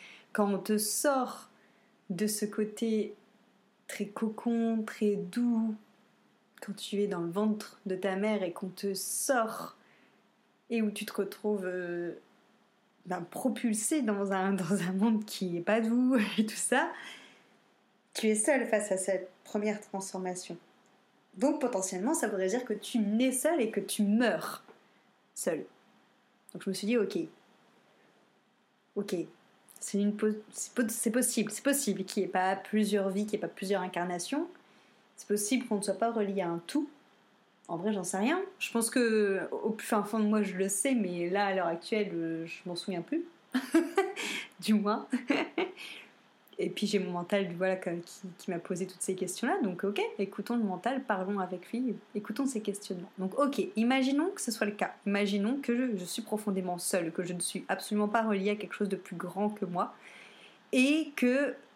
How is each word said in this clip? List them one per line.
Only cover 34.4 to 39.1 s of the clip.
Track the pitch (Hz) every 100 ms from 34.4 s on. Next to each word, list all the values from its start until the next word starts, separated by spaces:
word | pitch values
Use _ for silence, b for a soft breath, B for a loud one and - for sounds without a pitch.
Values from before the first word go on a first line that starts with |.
| 349 b b b b b b -
C'est | -
possible | 208 - 254 -
qu'on | 208
ne |
soit | 196 190
pas | 233
relié | 220 202 196
à | 170
un | 170 -
tout. | 294 294 - _ _ _ _ _ _ -
En | 170
vrai, | 208
j'en | 202
sais | 170 190
rien. | 233 359 392 -
Je | -
pense | 233 226
que | 254 233